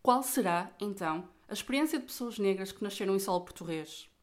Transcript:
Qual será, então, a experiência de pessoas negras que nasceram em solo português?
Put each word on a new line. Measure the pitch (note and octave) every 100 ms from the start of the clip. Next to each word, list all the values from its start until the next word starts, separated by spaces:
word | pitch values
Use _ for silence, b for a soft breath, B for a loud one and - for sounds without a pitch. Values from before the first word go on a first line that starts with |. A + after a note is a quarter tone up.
Qual | - B3
será, | C4+ - F#3+ F3 F#3+ -
então, | G#3 G3 E3 D#3+ F#3 B B
a |
experiência | - - C4 D4+ D#4
de | B3
pessoas | - A#3+ A3
negras | G3 F#3+ F#3+
que | -
nasceram | G#3 - G3 F#3+
em |
solo | G3 F3+
português? | F3 - E3+ D#3+ D3+ - - _